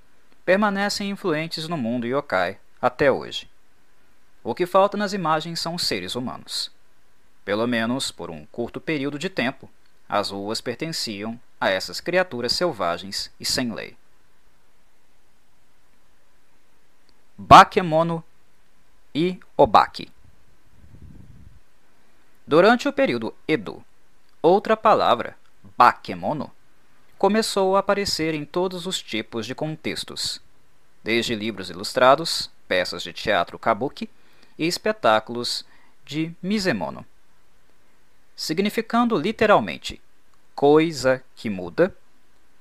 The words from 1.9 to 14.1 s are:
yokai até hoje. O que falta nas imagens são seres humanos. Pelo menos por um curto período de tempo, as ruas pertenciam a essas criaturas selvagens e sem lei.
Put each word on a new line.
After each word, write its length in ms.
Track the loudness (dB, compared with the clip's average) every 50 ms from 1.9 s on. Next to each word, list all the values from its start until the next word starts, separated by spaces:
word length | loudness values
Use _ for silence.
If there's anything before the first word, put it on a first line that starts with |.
| -4 -4 -2
yokai 540 | -2 -2 -2 -2 0 0 0 0 0 -4 -8 -14 -20 -10 -2
até 300 | -2 -2 0 2 2 2
hoje. 380 | 2 2 -2 -8 -10 -12 -12 -14 -20 -20 -20 -20 -20 -20 -20 -20 -20 -20 -20 -20 -20 -20 -20 -20 -20 -12 -8
O 100 | -6 -4
que 120 | -2 -2
falta 320 | 2 4 4 4 4 2 -2
nas 160 | -4 -4 -4
imagens 460 | -2 0 0 0 0 -2 -4 -6 -6
são 180 | -6 -6 -6 -4
seres 380 | -4 -2 -2 -4 -4 -6 -6
humanos. 560 | -6 -6 -8 -8 -10 -12 -10 -8 -8 -8 -8 -12 -18 -20 -20 -20 -20 -20 -20 -20 -20 -20 -20 -20 -12 -6
Pelo 200 | -4 -2 -2 0
menos 460 | 0 0 -2 -2 -2 -2 -4 -6 -8
por 180 | -8 -10 -12 -12
um 160 | -12 -14 -16 -14
curto 340 | -8 -8 -8 -6 -8 -10
período 360 | -6 -6 -4 -4 -4 -6 -6 -6
de 120 | -8 -8
tempo, 400 | -4 -4 -4 -4 -4 -8 -14 -20 -20 -20 -20 -20 -20 -20 -10 -4
as 200 | -2 -2 -2 -2
ruas 300 | -6 -8 -6 -6 -6 -6
pertenciam 800 | -6 -8 -8 -6 -6 -8 -6 -6 -6 -6 -8 -8 -8 -10 -10 -12 -14 -16 -8 -2
a 100 | 0 0
essas 320 | 0 0 -2 -6 -10 -10
criaturas 500 | -6 -2 0 0 0 0 -4 -6 -4 -2
selvagens 800 | -2 0 0 -2 -2 -2 -2 -2 -2 -4 -6 -8 -8 -8 -8 -10 -12 -8
e 60 | -6
sem 260 | -4 -2 -2 -2 -4
lei. 240 | -6 -8 -10 -12 -14 -18 -20 -20